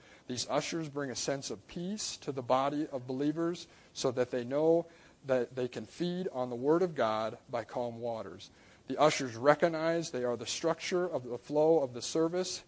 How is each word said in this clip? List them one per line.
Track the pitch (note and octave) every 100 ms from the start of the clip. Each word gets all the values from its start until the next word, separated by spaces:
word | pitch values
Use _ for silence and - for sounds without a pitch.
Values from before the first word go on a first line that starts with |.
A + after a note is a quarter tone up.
| - - -
These | B2 -
ushers | C3+ - E3+ D#3
bring | C#3 C#3
a | A2+
sense | - C#3 -
of | G#2 -
peace | F3+ F3 G#3+ - -
to | -
the | C3
body | B2 B2+ C#3 D3 D#3
of | C3 B2
believers | C3 D3 D#3 E3+ F3 - - -
so | - C3+
that | B2 B2
they | B2+ A#2+
know | C#3+ D#3+ E3+ E3 - - - C3+
that | B2+ A#2+
they | C3 B2
can | A#2+ G#2+
feed | - F3 F3 F#3
on | B2+ B2+
the | A#2+
Word | C3+ E3+
of | F3+ C#3+
God | A2+ A2 A2 G#2 -
by | A#2+ A2
calm | C3 A#2+ A#2
waters. | A#2 A2+ G2 F#2+ - - - - -
The | C3
ushers | D3+ - C3+ A2+
recognize | C#3 D3+ E3+ D#3+ D#3+ E3+ D#3+
they | C3
are | B2 A#2
the | A2+
structure | - D#3+ D#3+ - F3+ F3+
of | D3+ B2
the | A#2
flow | - D3 D#3 E3
of | C3
the | A#2+
service, | - E3 E3 F3+ F3+ -